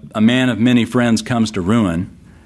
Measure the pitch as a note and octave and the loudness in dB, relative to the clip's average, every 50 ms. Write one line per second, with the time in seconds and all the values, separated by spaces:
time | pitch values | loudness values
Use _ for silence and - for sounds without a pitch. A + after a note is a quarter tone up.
0 | - - - A2 G#2+ A2+ B2 B2+ B2+ B2+ A#2+ G2+ A2+ B2+ B2 A#2+ A2+ A2 - B2 | -16 -10 -2 0 2 2 2 2 0 0 0 0 2 2 2 2 0 0 0 0
1 | A#2+ A#2+ A2+ G#2+ - - B2+ A#2 A2 G#2+ - G2+ F2 F2 A2 A#2+ A2 F#2 E2+ E2+ | 2 2 0 0 -2 -2 -2 -2 -2 -2 -4 -4 -2 0 0 2 2 0 0 -2
2 | F#2+ - - - - - - - - | -6 -8 -10 -18 -20 -20 -20 -20 -20